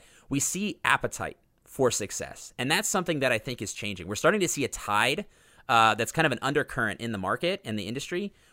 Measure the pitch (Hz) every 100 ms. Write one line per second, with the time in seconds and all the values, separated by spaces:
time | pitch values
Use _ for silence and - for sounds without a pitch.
0 | - - - 139 - 180 208 - - 135
1 | - - 82 - _ _ _ - 127 -
2 | 101 - 71 - - - 123 170 214 202
3 | 180 156 131 113 - 120 104 - 104 95
4 | 87 104 156 214 175 - 123 - - 104
5 | 117 156 202 _ _ _ - 117 113 107
6 | 113 - 160 123 135 143 131 - 110 98
7 | 117 104 92 110 170 190 - 107 95 123
8 | - 175 202 - _